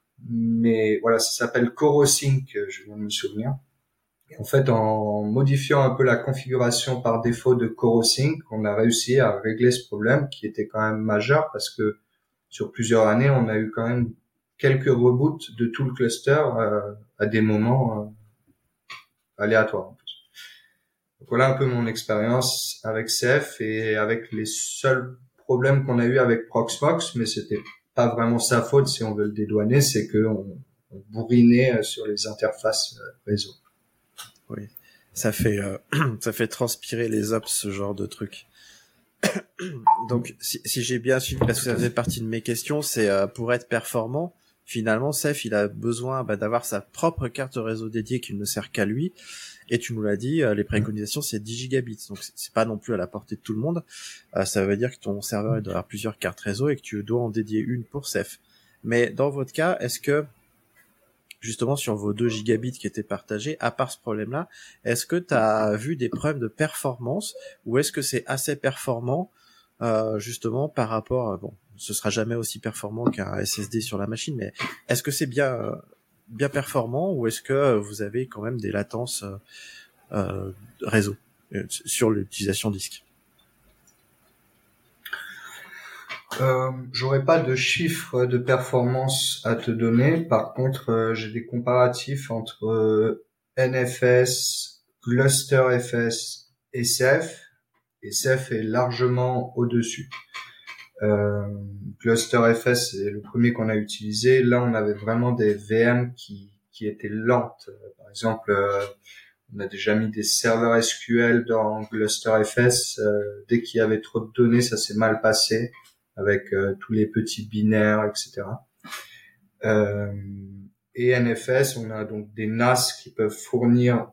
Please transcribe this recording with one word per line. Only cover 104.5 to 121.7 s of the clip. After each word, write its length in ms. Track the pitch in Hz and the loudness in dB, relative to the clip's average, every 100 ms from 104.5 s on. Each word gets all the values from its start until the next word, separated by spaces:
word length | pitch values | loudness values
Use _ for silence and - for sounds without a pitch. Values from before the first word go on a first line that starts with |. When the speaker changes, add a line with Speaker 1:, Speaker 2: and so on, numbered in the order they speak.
| 123 | 4
Speaker 1:
on 120 | 120 | 2
avait 180 | 110 104 | 2 0
vraiment 400 | 104 107 117 123 | -2 0 0 2
des 220 | 117 107 | 2 2
V 220 | 101 104 110 | 2 0 2
M 380 | 117 123 123 | 4 2 0
qui, 360 | - - 101 - _ _ | -6 -16 -18 -18 _ _
qui 140 | - 107 | -10 -8
étaient 220 | 104 104 | -8 -8
lentes. 640 | 107 113 123 120 - - - - - | -2 2 2 0 -8 -20 -20 -20 -20
Par 120 | - | -20
exemple, 400 | - 113 110 - | -6 -2 -2 0
euh, 300 | 101 101 101 101 - - - - _ _ | 2 2 0 -4 -10 -20 -20 -20 _ _
on 60 | 101 | -10
a 60 | 98 | -8
déjà 280 | 98 107 | -4 2
mis 160 | 107 110 | 2 2
des 120 | 107 | -2
serveurs 520 | 104 - 117 113 117 | 0 2 2 4 4
S 200 | 117 117 | 4 2
Q 280 | - - 117 | -2 0 4
L 220 | 117 117 | 4 4
dans 400 | 113 113 107 107 | 2 2 2 -2
Cluster 580 | 107 110 107 - 113 110 | -4 -2 0 0 2 2
F 140 | 107 - | 2 4
S. 400 | 123 120 - - | 4 4 0 -2
Euh, 460 | 107 104 104 - - | 0 2 -2 -8 0
dès 140 | 120 | 0
qu'il 160 | - 113 | 2 2
y 20 | |
avait 200 | 110 107 | 2 2
trop 200 | - 113 | -2 -6
de 120 | 110 | -2
données, 280 | - 120 120 | 2 4 4
ça 140 | 120 110 | 2 -2
s'est 180 | - | -2
mal 260 | 107 110 107 | 2 2 4
passé 500 | 110 110 - 110 120 - - _ _ - | 4 4 2 0 -2 -8 -20 _ _ -2
avec, 360 | 101 98 - | 2 2 0
euh, 240 | 98 98 98 | 0 0 -2
tous 140 | - | -2
les 140 | 107 107 | 0 2
petits 380 | 113 110 - 104 | 0 -2 -4 -6
binaires, 560 | 107 107 107 107 107 | 0 4 4 4 4
et 60 | 104 | 0
cetera. 540 | - - - - 127 _ _ - - - - - _ _ _ | -2 -8 -10 -8 -10 _ _ -16 -16 -16 -20 -20 _ _ _
Euh, 480 | 110 107 101 104 101 101 101 98 98 98 98 _ _ | 2 2 2 0 -4 -6 -10 -12 -14 -18 -20 _ _
et 140 | - 123 | -2 2
N 260 | 123 120 | 4 2
F 140 | 110 - | 0 0
S, 280 | 127 139 | 2 2